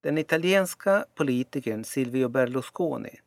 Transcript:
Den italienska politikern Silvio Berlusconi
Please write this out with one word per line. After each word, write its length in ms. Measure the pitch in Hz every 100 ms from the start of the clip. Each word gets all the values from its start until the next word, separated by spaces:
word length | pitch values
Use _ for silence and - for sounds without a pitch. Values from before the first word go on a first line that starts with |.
Den 160 | 147 156
italienska 840 | 156 160 175 196 185 - 196 196 -
politikern 720 | - 143 123 131 143 123 110
Silvio 440 | 113 139 123 131 127
Berlusconi 920 | 131 123 131 - - 165 127 107 -